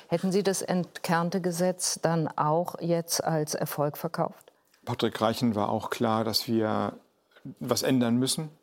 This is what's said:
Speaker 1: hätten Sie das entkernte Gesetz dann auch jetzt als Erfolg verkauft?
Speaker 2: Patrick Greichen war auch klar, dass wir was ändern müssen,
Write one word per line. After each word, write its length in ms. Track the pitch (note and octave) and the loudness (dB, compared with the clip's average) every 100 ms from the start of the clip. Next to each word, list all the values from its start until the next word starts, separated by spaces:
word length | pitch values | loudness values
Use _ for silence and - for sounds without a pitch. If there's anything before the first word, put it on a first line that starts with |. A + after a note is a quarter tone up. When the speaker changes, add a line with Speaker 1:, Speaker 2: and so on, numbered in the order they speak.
| - | -4
Speaker 1:
hätten 220 | E3+ F#3+ | -2 0
Sie 120 | F#3+ | 2
das 180 | G3 F#3 | 0 -2
entkernte 800 | - F#3 E3 - - E3 E3+ F#3+ | 0 -2 -2 -6 0 0 2 0
Gesetz 580 | F3 E3+ F3+ F3+ - - | -2 0 0 0 -4 0
dann 260 | D#3+ E3 D#3 | 0 2 0
auch 460 | - D3+ D#3+ F3 - | 0 2 2 0 -4
jetzt 440 | E3+ E3+ E3 - | 0 0 0 -2
als 300 | - D#3+ D3+ | 0 0 0
Erfolg 420 | - D#3+ - D3+ - | -2 -4 -2 -2 -2
verkauft? 560 | E3 - - - - _ _ _ | -6 -4 -4 -6 -20 _ _ _
Speaker 2:
Patrick 300 | - A#2+ A#2 | -6 0 0
Greichen 400 | - A2+ A2 A#2+ | 2 0 2 2
war 160 | G#2 G#2 | 2 0
auch 180 | A2 - | 0 -4
klar, 360 | - A2 A2 | -2 2 2
dass 220 | A2 G#2 - | 2 0 0
wir 440 | A2+ A2 G#2 G#2 - - _ _ - C#3 - | 2 2 0 -2 -4 -18 _ _ -18 -16 -10
was 220 | B2+ A#2 | -2 0
ändern 340 | C#3 C3 A#2 A#2+ | 2 2 4 2
müssen, 320 | C3 - D#3 - | 2 -2 -6 -14